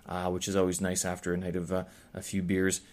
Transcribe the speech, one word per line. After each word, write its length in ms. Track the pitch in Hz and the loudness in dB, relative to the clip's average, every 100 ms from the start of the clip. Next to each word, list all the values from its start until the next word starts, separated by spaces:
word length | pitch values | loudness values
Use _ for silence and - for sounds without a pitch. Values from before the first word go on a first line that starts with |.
| - | -8
uh, 220 | 90 90 | -4 -2
which 160 | 90 101 | -2 0
is 80 | |
always 260 | 98 92 87 | 2 4 2
nice 240 | 92 90 | 0 0
after 300 | 90 90 87 | -2 -4 -2
a 20 | 87 | -2
night 200 | 92 90 | -2 -4
of, 160 | 85 | -2
uh, 120 | 92 90 - - | -2 -4 -12 -16
a 80 | - | -12
few 200 | - 98 | -4 -2
beers, 400 | 90 92 95 92 - | 2 4 4 2 -6